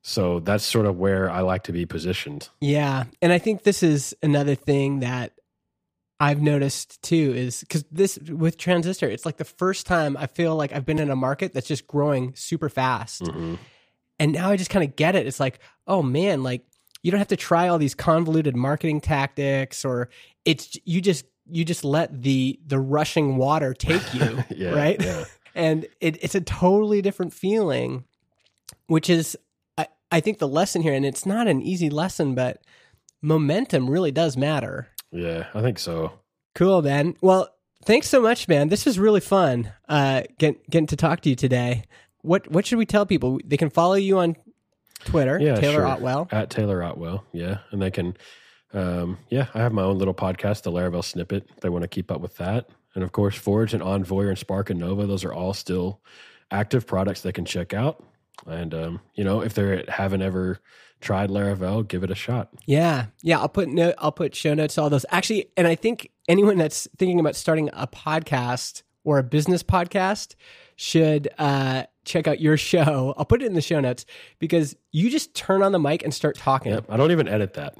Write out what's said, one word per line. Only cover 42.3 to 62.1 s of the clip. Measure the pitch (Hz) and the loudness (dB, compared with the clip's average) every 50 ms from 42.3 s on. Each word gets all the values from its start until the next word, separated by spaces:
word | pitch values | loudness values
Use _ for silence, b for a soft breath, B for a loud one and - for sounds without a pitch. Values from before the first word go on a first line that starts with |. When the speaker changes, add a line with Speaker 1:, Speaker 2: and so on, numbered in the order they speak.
| 175 196 - - | 2 2 2 0
Speaker 2:
what | 151 180 208 | 0 0 0
should | - - | 2 0
we | 226 220 | 0 0
tell | - - 214 202 | 2 2 2 2
people? | 196 196 147 123 127 131 - - | 2 0 0 2 0 -2 -2 -2
They | - 147 | -2 0
can | 139 170 147 | 0 0 2
follow | - 170 170 180 196 | 2 2 4 4 4
you | 196 196 196 190 190 | 2 4 4 4 4
on | 175 170 165 - _ - _ _ _ _ _ _ _ _ _ - - | 4 2 -2 -4 _ -20 _ _ _ _ _ _ _ _ _ -14 -6
Twitter, | - - 160 135 127 143 - | -2 0 2 2 2 2 2
Speaker 1:
Yeah, | 147 151 135 | 2 2 4
Speaker 2:
Taylor | 107 147 143 147 | 4 2 2 2
Speaker 1:
sure. | 151 131 | 2 2
Speaker 2:
Otwell. | 131 135 - - 127 131 143 175 180 | 0 -2 -2 -2 -2 -2 -2 -4 -2
Speaker 1:
At | - 107 107 - | -2 -4 -4 -2
Taylor | - 117 107 104 98 90 85 | -2 -2 0 0 0 -2 -2
Otwell, | 85 - - 85 82 90 98 - _ - | -4 -6 -8 -8 -6 -6 -8 -8 _ -10
yeah. | 85 85 90 101 104 - _ | -6 -4 -4 -6 -6 -8 _
And | - 101 | -4 -4
they | 95 92 | -2 -2
can, | 92 - 87 87 90 B B B B B B B B B B _ - | -2 -2 -4 -4 -6 B B B B B B B B B B _ -6
um, | 101 92 90 87 87 87 87 95 - - _ | -4 -2 -2 -2 -2 -4 -4 -6 -10 -8 _
yeah, | 120 135 131 - - | -2 -2 -2 -2 -2
I | 110 | -2
have | 117 120 110 | -2 0 0
my | 104 92 | 0 0
own | 95 98 | 0 0
little | 92 98 95 90 | 0 0 -2 -2
podcast, | - 104 92 92 - - 101 104 - - | -2 -4 -4 -4 -2 -2 -2 -2 -2 -4
The | 95 | -4
Laravel | 85 87 90 90 85 87 87 | -4 -2 -2 -2 -4 -4 -6
Snippet, | - - 90 85 - 98 101 - _ | -6 -8 -8 -6 -4 -6 -6 -6 _
if | - - | -18 -6
they | - 92 | -4 -4
wanna | 87 87 85 80 | -2 -2 -6 -6
keep | - 98 90 - | -6 -8 -6 -6
up | - 76 | -6 -8
with | 85 87 _ | -8 -12 _
that. | - 87 90 107 123 - _ _ _ _ _ _ | -8 -4 -2 -2 -4 -4 _ _ _ _ _ _
And | 95 92 | -6 -6
of | 92 - | -4 0
course, | - 101 101 98 | 0 0 0 0
Forge | - - 101 101 110 113 104 110 | -2 -2 0 2 2 2 0 -2
and | 98 | -4
Envoy | 80 92 98 101 95 90 95 98 101 | -2 -2 -2 -2 -2 -2 -2 0 0
and | 101 95 | 0 -2
Spark | - - - 98 98 98 - | -4 -4 -4 -4 -4 -2 -4
and | 98 87 | -4 -4
Nova, | 85 87 98 101 101 | -4 -4 -2 -2 -2
those | 98 101 92 - | -2 -4 -4 -4
are | - - | -8 -6
all | 87 90 95 98 | -4 -4 -4 -6
still | - - - 90 92 90 95 98 _ B B B B B B B B B B | -6 -6 -4 -4 -2 -2 -4 -6 _ B B B B B B B B B B
active | 95 101 107 - - 127 - | -2 -2 -2 0 0 -2 -2
products | - 98 92 95 101 90 - | -2 -2 -2 -2 -2 -4 -4
they | - 92 | -8 -6
can | 87 - 87 | -6 -6 -8
check | - - 92 85 - - | -6 -6 -6 -6 -4 -4
out. | 104 123 151 160 - - _ _ _ _ _ _ - _ | -2 -2 -2 -4 -6 -18 _ _ _ _ _ _ -20 _
And, | 82 82 82 85 80 80 | -12 -10 -10 -8 -8 -8
um, | 80 82 82 87 95 _ _ _ | -8 -8 -8 -10 -12 _ _ _
you | - 101 | -4 0
know, | 95 98 110 | 0 0 0
if | - 110 - | 0 -2 -2
they | 107 101 98 95 90 - | 0 0 0 0 -2 -4
haven't | - - - 98 95 98 95 | -8 -6 -4 -2 -2 -2 -2
ever | 95 95 92 92 92 92 92 - b b b b b b b b | -2 -2 -2 -2 -2 -2 -4 -6 b b b b b b b b
tried | - - 101 95 104 98 | -4 -2 -2 0 0 -2
Laravel, | 98 101 101 101 98 92 92 92 101 113 107 | -2 -2 -2 -2 -2 -2 -2 -2 -2 -2 -2
give | 104 - 90 95 | -2 -4 -4 -4
it | 90 | -4